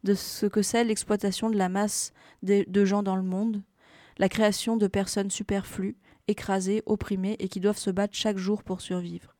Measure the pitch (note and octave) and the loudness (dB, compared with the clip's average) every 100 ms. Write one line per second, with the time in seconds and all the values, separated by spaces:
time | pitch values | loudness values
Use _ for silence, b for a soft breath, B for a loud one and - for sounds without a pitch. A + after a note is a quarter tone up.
0 | G3 G3+ - - G#3 G#3+ G3 A#3 A#3 A3 | 2 0 0 -2 0 2 2 2 2 0
1 | - G#3 G3+ F#3+ A3 G#3+ F#3 F#3 G#3 - | 0 0 0 0 0 2 2 0 0 -2
2 | - b b b F#3 G3+ - F#3 G3 G3+ | -6 b b b 2 2 4 4 4 4
3 | G3 F#3+ F#3 F#3 A3 G#3 G3 b b b | 0 0 0 0 -2 -2 -8 b b b
4 | b b F#3+ - G#3+ G3+ - A3+ G#3 G3 | b b 2 4 2 2 0 2 2 0
5 | G3 - G3 - G3+ G3 F#3+ - F#3+ A#3 | -2 -2 -2 -4 -2 -4 -4 -6 -6 -6
6 | b b - G#3 - F#3+ F#3+ G#3+ - G#3 | b b -4 -4 0 0 2 -2 0 -2
7 | - F#3+ F#3+ G#3+ F#3+ G3 F#3+ G#3 - F#3 | 0 -2 -2 -2 -6 0 0 0 -2 0
8 | G3+ - A3 G3 F#3 G#3 - F#3 - F3+ | -2 -2 -2 -2 -2 -2 -2 -10 -4 -6
9 | F3 F3 - _ | -6 -10 -14 _